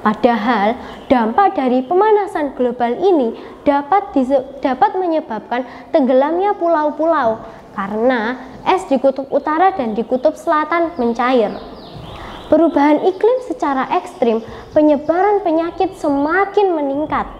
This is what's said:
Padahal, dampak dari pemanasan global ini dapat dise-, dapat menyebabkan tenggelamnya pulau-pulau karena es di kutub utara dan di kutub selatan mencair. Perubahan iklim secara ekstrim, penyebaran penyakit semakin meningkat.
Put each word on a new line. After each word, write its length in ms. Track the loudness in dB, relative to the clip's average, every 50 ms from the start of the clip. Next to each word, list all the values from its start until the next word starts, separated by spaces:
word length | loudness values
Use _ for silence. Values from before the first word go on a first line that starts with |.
| 0
Padahal, 720 | -2 -2 2 2 2 2 2 0 0 0 2 2 0 -2 -2 -8 -14 -16 -18 -2 0
dampak 480 | 2 2 2 2 2 4 2 2 2
dari 240 | 0 0 2 0 0
pemanasan 800 | 0 0 2 2 4 4 4 2 2 -2 -4 -4 -4 -4 -2 -2
global 320 | -2 -2 0 -2 -2 -2
ini 480 | -2 0 2 2 4 4 2 0 -2 -6 -14 -16 -18 -4 0
dapat 480 | 0 0 0 0 2 0 0 0 0
dise-, 320 | 0 0 0 2 2 0 0 -2 -12 -4
dapat 400 | -2 -2 0 2 0 0 2 0
menyebabkan 640 | -2 0 0 -2 -2 -4 -10 -10 -6 -6 -4 -4 -4 -6 -12 -18 -18 -2 0
tenggelamnya 640 | 2 2 4 4 4 4 2 0 0 0 0 -2 0
pulau-pulau 800 | 0 0 0 2 0 -2 -2 0 0 0 0 2 0 0 -2 -2 -8 -16 -18 -20 -20 -14
karena 640 | -10 -8 -8 -6 -4 0 0 2 2 2 -2 -4 -6 -8 -12 -18 -18 -8 -2 0
es 160 | 0 0 0 0
di 80 | 0 2
kutub 320 | 2 2 0 0 -6 -4
utara 400 | -4 -2 -2 -2 0 2 2 2
dan 240 | 2 0 -4 -4 -2
di 80 | -4 -4
kutub 320 | -2 -2 0 0 0 -2
selatan 560 | 0 -2 -2 0 0 0 0 0 -2 -2 -2 -2 -2
mencair. 560 | -2 -2 0 0 0 2 2 2 2 2 -2 -8 -12 -14 -16 -18 -18 -18 -18 -16 -16 -16 -16 -16 -14 -14 -16 -16 0 2
Perubahan 480 | 4 4 4 4 4 4 4 4 4 4 2 0
iklim 400 | 0 2 2 2 2 2 -2 -6
secara 480 | -6 -4 -4 -4 -2 -2 -2 -2 -2
ekstrim, 480 | -4 -4 -6 -4 0 0 2 2 0 -2 -8 -16 -16 -18 -2 2
penyebaran 640 | 4 4 6 4 2 2 0 0 2 2 2 2 2
penyakit 560 | 0 0 0 0 0 -2 -2 -2 -2 -2 -2
semakin 800 | -4 -2 -2 0 0 0 0 2 0 0 2 2 2 2 2 2
meningkat. 480 | 0 -2 -2 -2 -4 -4 -2 -2 -4 -4 -6 -10 -18